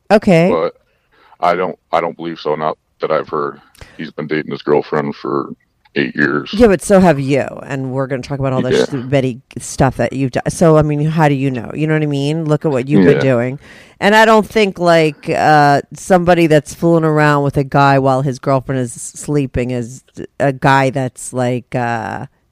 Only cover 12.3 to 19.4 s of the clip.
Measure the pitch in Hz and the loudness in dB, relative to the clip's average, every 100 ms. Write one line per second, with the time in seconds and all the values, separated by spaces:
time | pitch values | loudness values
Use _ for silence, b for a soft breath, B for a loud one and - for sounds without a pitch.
12.3 | 160 156 151 160 131 135 143 90 139 135 | -2 -2 -2 0 -2 0 2 4 4 2
13.3 | 123 123 139 B B B - 196 214 220 | 0 -2 -6 B B B -4 2 4 6
14.3 | 220 - 226 202 175 175 165 156 143 - | 4 2 0 0 0 2 4 2 -2 -4
15.3 | 123 110 151 143 143 - 147 - 185 175 | 0 4 4 4 2 -2 -12 0 2 4
16.3 | 170 165 151 - - 170 170 160 151 151 | 4 4 4 2 -2 2 2 2 2 2
17.3 | 147 143 147 135 139 139 139 135 131 139 | 2 0 -2 0 2 4 4 2 0 -2
18.3 | 127 - 135 123 135 123 - - - - | -4 -2 -2 -2 -4 -6 -8 -16 -14 -4
19.3 | 147 | -2